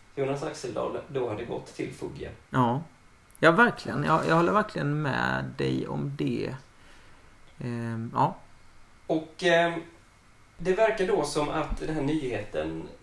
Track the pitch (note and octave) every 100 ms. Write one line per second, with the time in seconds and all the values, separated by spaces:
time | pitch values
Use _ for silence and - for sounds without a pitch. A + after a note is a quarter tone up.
0 | - - C3+ C#3 D3+ - B2 G#2+ - -
1 | - C3+ A#2 G#2 - - - - - -
2 | - C#2+ - - - C3+ A#2+ C3 E3+ -
3 | - - - - D#3 E3+ A#3 - - -
4 | D3+ D#3 D#3 E3 F3 G3+ G#3 - D3 D3+
5 | D3 A#1+ B1+ C2 C3 B2 - - - D3
6 | - C#3+ C#3+ A2+ G#2+ C3 - - - -
7 | - - - - - - A#2+ A#2+ A#2 A2+
8 | A#2 B2 D3 - - - - - - -
9 | - D#3+ - - F3+ E3+ E3+ E3 - -
10 | - - - - - - F3 F#3 A3 -
11 | F#3 F#3+ C#3+ D#3 D3 D#3 C#3+ - - D#3
12 | C3+ D#3 - G#2 - D#3 D#3+ E3 E3 -